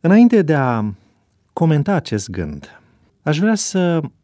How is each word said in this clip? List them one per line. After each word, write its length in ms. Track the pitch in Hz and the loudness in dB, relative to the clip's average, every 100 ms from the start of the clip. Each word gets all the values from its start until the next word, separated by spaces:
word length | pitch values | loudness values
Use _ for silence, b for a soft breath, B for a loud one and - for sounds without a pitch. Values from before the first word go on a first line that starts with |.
Înainte 420 | 165 208 240 226 | 4 6 6 4
de 120 | 160 | 2
a 400 | 151 131 117 107 98 _ _ _ _ _ | 0 0 -2 -4 -8 _ _ _ _ _
comenta 420 | - 165 151 147 | -2 0 0 0
acest 360 | 190 - 107 - | -2 -2 -6 -6
gând, 500 | 95 76 71 - - _ _ _ _ | -8 -8 -10 -18 -20 _ _ _ _
aș 160 | - 151 | -4 -2
vrea 160 | 208 | 0
să 460 | 214 - 190 175 165 147 _ | -2 -2 -2 -2 -2 -6 _